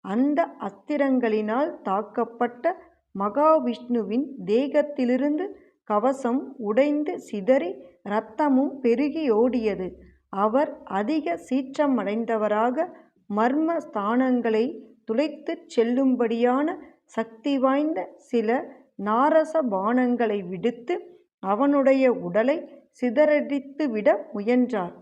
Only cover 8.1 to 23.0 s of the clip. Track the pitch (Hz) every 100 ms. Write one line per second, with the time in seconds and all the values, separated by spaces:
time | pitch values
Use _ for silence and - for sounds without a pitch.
8.1 | 208 220 - 302 262 285 - 247 233 285
9.1 | 302 302 214 247 240 220 190 185 - -
10.1 | _ _ 196 214 240 311 - - 190 214
11.1 | 311 294 339 - 254 262 269 294 254 196
12.1 | 214 233 226 214 208 233 254 359 - -
13.1 | _ _ 202 233 285 320 339 311 214 202
14.1 | 240 262 247 233 220 247 - - - -
15.1 | 226 311 311 - 330 - - 226 247 269
16.1 | 254 233 233 240 254 302 359 - _ _
17.1 | - 226 - 294 277 262 269 302 349 -
18.1 | - _ 240 214 254 349 - _ - 202
19.1 | 220 285 320 311 320 262 190 196 247 254
20.1 | 240 233 208 180 185 269 240 240 370 -
21.1 | - _ _ 190 208 277 285 269 269 262
22.1 | 202 175 185 240 320 - - _ _